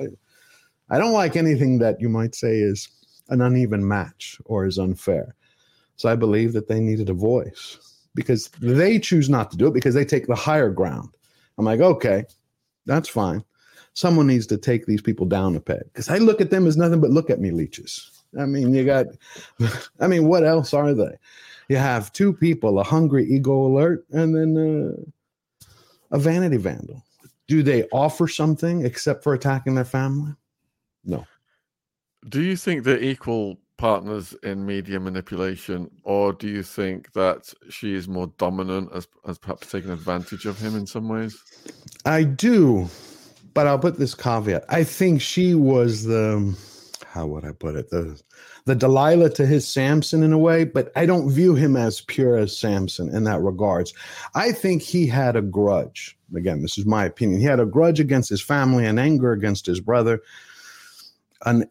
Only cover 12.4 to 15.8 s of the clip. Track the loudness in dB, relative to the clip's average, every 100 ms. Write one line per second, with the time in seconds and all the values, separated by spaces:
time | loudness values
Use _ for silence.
12.4 | _ _ _ _ -4 -2 -2 -2 -2 -4
13.4 | -10 _ _ -20 _ -2 2 4 4 2
14.4 | 0 -2 0 -2 0 -2 -2 -2 0 0
15.4 | 0 -2 -4 -8